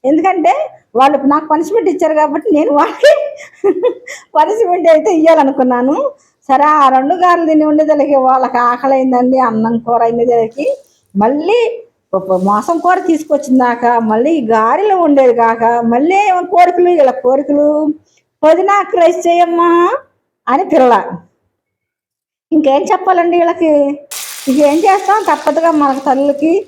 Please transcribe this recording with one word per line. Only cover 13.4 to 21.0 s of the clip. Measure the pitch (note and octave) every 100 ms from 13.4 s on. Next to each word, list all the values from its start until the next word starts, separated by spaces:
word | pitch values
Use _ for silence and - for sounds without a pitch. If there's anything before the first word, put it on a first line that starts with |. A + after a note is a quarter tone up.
| C4+ B3+ B3 A#3+ A#3 A#3+
మళ్ళీ | A3 A3+ C4+ E4
గారెలు | A3 A3 A3+ D4 G#4 F#4+
ఉండేది | E4+ C#4 C4
కాక | A#3 A3+ A3+ A#3 A#3+
మళ్ళీ | A#3 A#3 D#4 F#4+ G#4
ఏమో | F4+ F4+
కోరికలు, | F4+ F4+ F4+ F4
ఇలా | F4 C4 B3
కోరికలు, | B3 C4+ C#4+ C#4+ D4 D4+ D4+ D4+ _ _ _ _
"పుదీనాకు | D4+ E4+ F#4+ G4+ F#4+ F4+
రైస్ | E4 F4
చేయమ్మా" | E4+ E4+ F4 E4+ E4+ E4+ F4 C5+ - _ _ _ -
అని | C#4 G4
పిల్ల. | D4+ B3+ A3